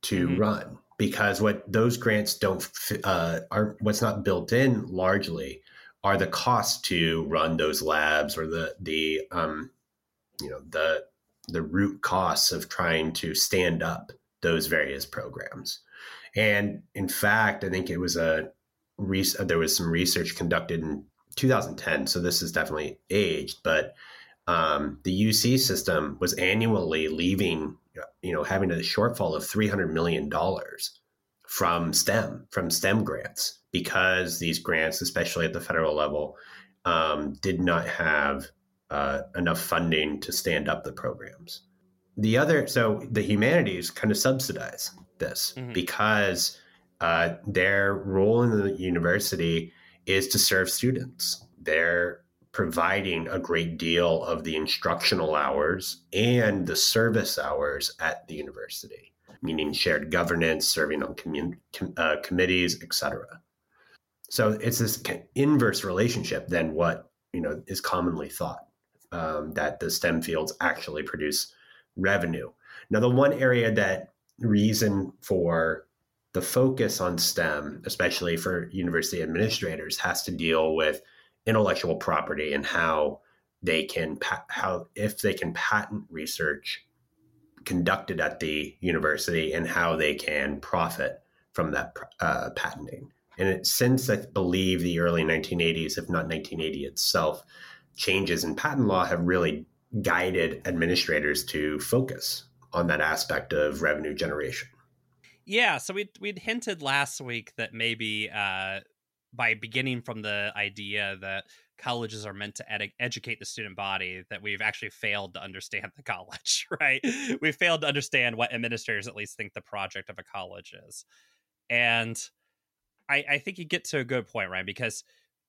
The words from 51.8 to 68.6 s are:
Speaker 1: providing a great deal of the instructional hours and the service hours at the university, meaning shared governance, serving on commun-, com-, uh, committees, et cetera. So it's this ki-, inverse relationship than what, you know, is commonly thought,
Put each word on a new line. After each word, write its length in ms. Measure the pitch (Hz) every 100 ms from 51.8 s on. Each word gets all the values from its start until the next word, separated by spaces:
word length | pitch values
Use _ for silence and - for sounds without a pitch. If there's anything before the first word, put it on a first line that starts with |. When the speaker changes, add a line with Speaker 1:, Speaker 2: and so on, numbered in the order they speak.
| 85 87 87 87 _ _ _
Speaker 1:
providing 760 | - 90 82 85 98 95 82 82
a 100 | 92
great 400 | - 85 85 80
deal 460 | 82 85 85 80
of 220 | - 80 78
the 100 | 78
instructional 800 | 78 - 87 87 - 92 80 76
hours 680 | 69 71 76 92 - - _
and 520 | 95 117 123 110 101 82
the 100 | 80
service 600 | - 113 113 107 92 -
hours 560 | 73 71 73 69 - -
at 260 | 82 - -
the 60 | 78
university, 800 | 71 - - - - - - _ _ -
meaning 320 | 85 78 76
shared 360 | 69 90 78 73
governance, 560 | 87 85 85 82 78 -
serving 380 | - 76 76
on 120 | 67 -
commun-, 420 | 87 73 73 - _
com-, 200 | - 87 85
uh, 180 | 82 73
committees, 580 | - 90 92 92 87 87
et 120 | -
cetera. 480 | - 71 - - - _ _ _ _ _ _ _ _ -
So 220 | - 107
it's 280 | 107 120 120
this 160 | 113 -
ki-, 280 | - - - -
inverse 480 | 143 151 117 90
relationship 640 | 101 90 120 117 82 87 -
than 280 | 85 80 78
what, 360 | 85 82 - _ _
you 80 | 87
know, 200 | 80 - -
is 140 | 95
commonly 480 | - 90 87 82 71
thought, 360 | - 78 -